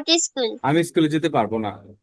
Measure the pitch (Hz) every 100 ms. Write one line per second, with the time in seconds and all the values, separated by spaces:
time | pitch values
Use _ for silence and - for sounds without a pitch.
0 | 311 330 - 269 226 - 131 160 170 175
1 | 156 151 160 143 104 113 104 98 - -